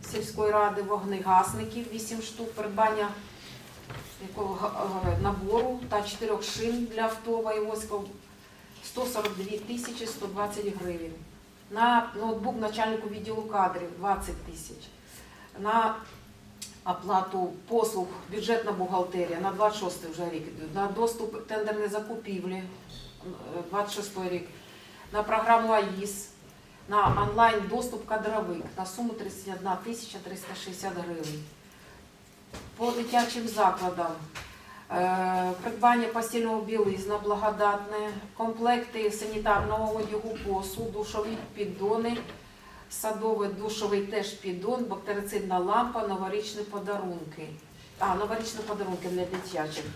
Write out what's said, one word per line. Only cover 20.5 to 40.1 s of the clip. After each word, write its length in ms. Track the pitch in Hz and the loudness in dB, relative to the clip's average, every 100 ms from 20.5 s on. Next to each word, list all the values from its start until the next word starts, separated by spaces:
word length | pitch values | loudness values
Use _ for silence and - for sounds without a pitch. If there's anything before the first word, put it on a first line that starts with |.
| 127 156 190 | -10 -6 -2
На 120 | 202 | 0
доступ 600 | 202 233 226 214 214 - | 2 2 2 -6 -6 -4
тендерної 400 | 214 208 214 208 | -2 0 0 0
закупівлі, 680 | 208 214 226 202 190 180 185 | -2 -4 -8 -4 -4 -4 -6
е, 80 | 185 - - - - - 185 180 - 170 170 | -8 -12 -16 -16 -16 -14 -12 -12 -8 -8 -2
двадцять 260 | 196 202 208 | 0 0 -2
шостий 340 | 202 185 180 | -6 -4 -2
рік. 180 | 175 - - - - - - - | -2 -4 -14 -18 -20 -20 -18 -4
На 100 | 208 | -2
програму 500 | 208 220 226 233 220 | 2 2 8 6 8
аїс, 560 | 220 196 185 202 - - - - - - - - | 4 4 -2 -4 -6 -10 -16 -20 -20 -20 -20 2
на 400 | 208 - 208 208 | 6 6 6 4
онлайн 340 | 214 233 220 190 | 8 8 8 0
доступ 360 | 233 247 226 - | -2 -2 -6 -2
кадровик 580 | 214 202 220 180 160 - - | 0 2 0 -2 -4 -6 -6
на 80 | 185 | -8
суму 280 | - 233 | -2 -4
тридцять 420 | 202 202 190 196 185 | -2 -6 -8 -8 -4
одна 200 | 185 185 | -2 -2
тисяча 420 | 226 226 - 190 | -2 -8 -8 -12
триста 380 | 180 185 - 185 | -10 -10 -10 -10
шістдесят 380 | - 180 196 | -8 -6 -6
гривень. 500 | 175 175 165 151 151 151 - - - - - - - - - - - - - | -4 -6 -4 -6 -6 -10 -16 -20 -20 -20 -20 -20 -20 -20 -20 -16 -14 -14 -2
По 140 | 233 | 0
дитячим 560 | 240 233 240 240 240 220 | 0 2 4 4 0 -4
закладам. 640 | 208 196 - 185 170 165 156 - - - - - - - | 4 4 4 -2 0 -2 -4 -10 -12 -14 -16 -18 -18 -4
Е, 600 | 180 180 185 185 185 180 180 | 2 4 4 4 2 2 0
придбання 460 | 233 214 240 240 226 | -4 6 6 8 4
постільного 540 | 233 226 240 226 220 | 0 0 0 2 0
білизна 560 | 208 220 196 190 190 208 | 0 2 4 2 0 0
благодатне, 920 | 208 208 214 196 208 202 208 214 214 202 - - | 2 2 2 4 4 4 0 -4 -4 -6 -10 -2
комплекти 760 | 226 226 233 240 233 226 214 | -2 2 4 4 2 0 0
санітарного 840 | 208 214 214 214 202 208 214 220 220 | 0 -4 0 4 4 4 0 0 0
одягу, 420 | 214 | -2